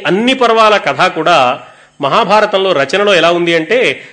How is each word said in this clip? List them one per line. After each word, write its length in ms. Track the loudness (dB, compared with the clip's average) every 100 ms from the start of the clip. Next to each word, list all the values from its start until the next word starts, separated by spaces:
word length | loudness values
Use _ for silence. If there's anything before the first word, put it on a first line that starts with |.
| -2
అన్ని 260 | -2 0
పర్వాల 440 | 0 2 2 2 2
కథ 240 | 0 -2
కూడా 580 | -2 -2 0 2 2 -2 -10 -20 -20 -8
మహాభారతంలో 680 | -2 0 2 0 0 0 0
రచనలో 420 | 0 0 0 0
ఎలా 180 | 2 2
ఉంది 240 | 0 0 -2
అంటే, 460 | 0 0 0 -4 -10